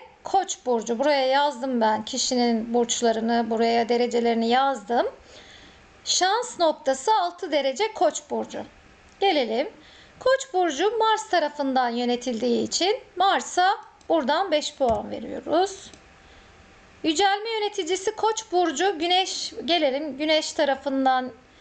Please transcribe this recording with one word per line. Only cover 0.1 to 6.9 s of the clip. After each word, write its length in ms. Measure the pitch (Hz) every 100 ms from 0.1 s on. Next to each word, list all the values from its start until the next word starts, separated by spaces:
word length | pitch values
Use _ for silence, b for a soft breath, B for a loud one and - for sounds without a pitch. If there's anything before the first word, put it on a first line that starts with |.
| -
Koç 340 | - 262 240 - 247
burcu. 340 | 233 208 233
Buraya 280 | 285 285 262
yazdım 540 | 269 294 240 269 247
ben 240 | 214 220 220
kişinin 680 | 254 - 254 240 226 233
burçlarını, 760 | 233 233 - 233 220 226 233 226
buraya 400 | 226 233 233 226
derecelerini 600 | 240 240 240 233 226 226
yazdım. 580 | 254 277 254 196 240 415 - B B B B B B B - -
Şans 540 | - 370 440 - -
noktası 520 | 330 302 -